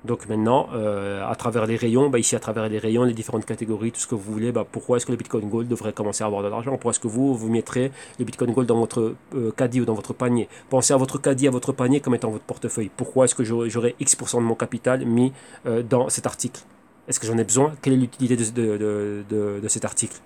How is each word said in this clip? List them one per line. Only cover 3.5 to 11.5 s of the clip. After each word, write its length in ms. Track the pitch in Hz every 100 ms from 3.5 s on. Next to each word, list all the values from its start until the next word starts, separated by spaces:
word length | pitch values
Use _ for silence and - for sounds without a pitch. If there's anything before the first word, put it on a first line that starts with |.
| 110 110 104 113
tout 80 | -
ce 80 | -
que 80 |
vous 160 | 113 98
voulez, 200 | 107 117
bah, 120 | 117 101
pourquoi 280 | 110 - 120
est-ce 80 | -
que 40 |
le 60 | 117
Bitcoin 320 | - 117 104
Gold 180 | 113 120
devrait 260 | 113 107
commencer 300 | 104 104 101
à 60 | 110
avoir 160 | 101
de 40 | 101
l'argent ? 220 | 113 117
Pourquoi 200 | 131 120
est-ce 80 | 113
que 80 | 117
vous, 260 | 113 139
vous 160 | 123 113
mettrez 400 | 113 - 123 131 - - -
le 40 |
Bitcoin 280 | 110 - 120
Gold 160 | 120 120
dans 100 | 117
votre, 380 | 113 123 113 - -
euh, 160 | 135 113
caddie 300 | - 127 123
ou 40 |
dans 100 | 113
votre 180 | 110 -
panier ? 360 | - 127 120 104 - -
Pensez 240 | 131 -
à 20 | 139
votre 220 | 127 139
caddie, 300 | 143 131
à 20 | 139